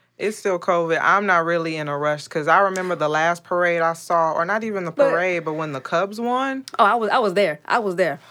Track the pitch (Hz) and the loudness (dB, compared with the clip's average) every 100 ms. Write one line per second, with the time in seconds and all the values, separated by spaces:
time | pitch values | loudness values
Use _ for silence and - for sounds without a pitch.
0 | _ - 202 214 202 175 190 175 165 160 | _ -6 -6 -4 -2 -2 0 0 2 2
1 | 151 196 202 175 165 170 165 160 151 143 | 2 2 4 2 2 -2 -2 -4 -4 -2
2 | 147 151 - 165 151 175 196 185 185 165 | -2 -4 -4 -4 2 4 4 0 -4 -2
3 | 151 156 165 170 - 180 175 170 165 165 | 0 2 0 -2 -2 0 0 2 0 -2
4 | - 170 160 156 170 214 220 196 170 170 | 0 2 2 0 -2 -2 -4 -4 -4 2
5 | 269 170 185 175 156 156 156 135 - 170 | 2 2 0 -2 -4 -4 -4 -6 -2 -2
6 | 196 214 240 247 269 269 269 - 202 233 | -2 -4 -2 -2 -2 -6 -6 2 4 4
7 | 214 262 214 180 185 - - 240 202 175 | 2 2 2 2 0 -2 -2 -2 0 0
8 | 170 139 - | 0 -2 -10